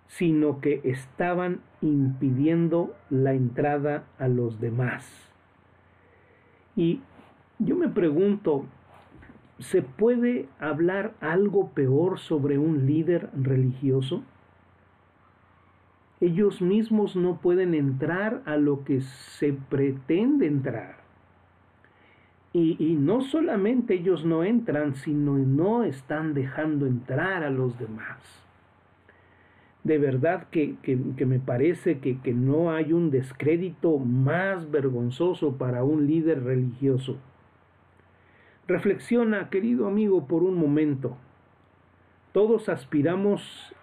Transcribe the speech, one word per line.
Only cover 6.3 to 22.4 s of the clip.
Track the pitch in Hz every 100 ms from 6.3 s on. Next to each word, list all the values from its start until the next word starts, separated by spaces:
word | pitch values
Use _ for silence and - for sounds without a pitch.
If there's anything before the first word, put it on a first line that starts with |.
| _ _ _ _
Y | - 170 - - - - _ _ -
yo | 196 349
me | 311
pregunto, | 208 170 147 202 202 170 139 - - - - - - - - - -
¿se | - 185
puede | - - 220 247 240 247 - -
hablar | 147 147 175 196 214 -
algo | 151 175 208 196 180
peor | - 135 135 180 175
sobre | - 160 139 143
un | 156 151 131
líder | 156 160 175 -
religioso? | 143 127 131 131 127 139 135 135 180 - - _ _ _ _ _ _ _ _ _ _ _ _ _ _ _ _ _ -
Ellos | 175 170 208 196
mismos | 180 214 226 214 202 180
no | 180 170
pueden | 180 180 185
entrar | 160 139 131 151 175 214 233 -
a | 151
lo | 147 135
que | 135 135
se | 135 - - - 147
pretende | 139 139 143 139 135 - 165 240 294 170
entrar. | 143 131 110 - - - _ _ _ _ _ _ _ _ _ _ _ _ _